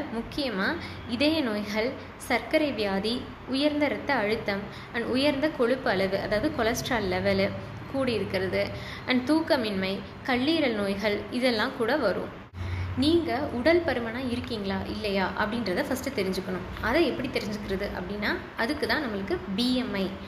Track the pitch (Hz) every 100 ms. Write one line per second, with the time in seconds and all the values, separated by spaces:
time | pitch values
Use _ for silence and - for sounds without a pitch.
0 | 302 226 233 302 269 196 220 330 - -
1 | - 233 294 320 247 208 208 214 240 -
2 | - - - 233 - 311 294 220 202 190
3 | 214 247 - - - 262 294 294 285 208
4 | - 262 208 220 - 196 - - - 240
5 | 226 254 285 277 302 302 233 254 247 190
6 | 190 196 196 208 302 302 220 247 - 240
7 | 190 185 196 190 196 - - - - 269
8 | 254 214 196 190 185 196 202 - - -
9 | - 254 254 311 330 285 214 190 190 196
10 | 196 - - 247 277 330 269 214 196 196
11 | 214 208 - 247 254 220 247 - 226 302
12 | 208 - - - - - - - - -
13 | 285 339 269 240 285 240 294 349 339 240
14 | 226 233 262 240 - 220 196 190 185 208
15 | 214 196 185 180 208 233 196 185 - 254
16 | 277 - 190 185 185 180 - - 214 294
17 | 285 - 254 233 208 208 202 190 202 190
18 | 180 208 214 370 - - 233 302 220 269
19 | 254 202 196 349 - 190 247 254 214 196
20 | 190 190